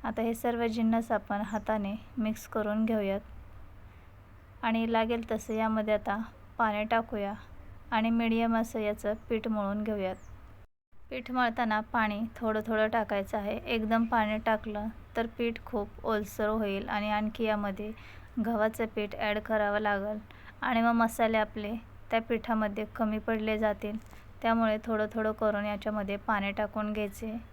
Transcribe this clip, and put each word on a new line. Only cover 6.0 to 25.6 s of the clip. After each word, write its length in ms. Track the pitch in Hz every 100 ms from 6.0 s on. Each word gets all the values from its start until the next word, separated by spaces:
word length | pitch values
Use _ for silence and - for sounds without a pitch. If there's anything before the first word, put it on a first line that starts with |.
| 214 208 226 - - -
पाणी 260 | 220 208 214
टाकूया 480 | 226 226 220 202 214 - - - - -
आणि 200 | 226 226
मीडियम 440 | 233 233 226 233 226
असं 240 | 220 220
याचं 340 | 208 214 214 220 -
पीठ 200 | 226 226
मळून 340 | 214 196 208
घेऊयात. 340 | 214 214 185 190 - - - - - _ _ - -
पीठ 200 | 254 247
मळताना 480 | 254 247 233 233 214
पाणी 380 | 220 240 214 208 226 -
थोडं 240 | 233 214 220
थोडं 220 | 220 220
टाकायचं 500 | 226 214 202 196 214
आहे. 180 | 202 214
एकदम 480 | - 233 220 226 226
पाणी 320 | 240 214 214
टाकलं 480 | 226 214 220 208 220 - - -
तर 100 | 226
पीठ 300 | - 233 233
खूप 400 | - 240 202 -
ओलसर 440 | - 214 208 - 214
होईल 400 | 220 208 196 -
आणि 220 | 214 214
आणखी 340 | 208 214 214
यामध्ये 460 | 220 214 202 196 214 220 - - - -
गव्हाचं 480 | 226 226 220 226 226
पीठ 280 | 226 208 -
ॲड 220 | 214 208
करावं 400 | 208 220 208 208
लागेल 380 | 214 202 208 214 - - - -
आणि 200 | - 233
मग 100 | 233
मसाले 440 | 233 226 226 226 220
आपले 340 | 214 220 208 226 - - -
त्या 100 | 226
पिठामध्ये 600 | 226 226 233 220 214 202 214 -
कमी 220 | 220 214
पडले 400 | 214 220 214 214
जातील. 400 | 220 202 208 220 - - - -
त्यामुळे 360 | 226 226 226 220
थोडं 220 | 226 220 214
थोडं 180 | 226 214
करून 300 | 214 220 208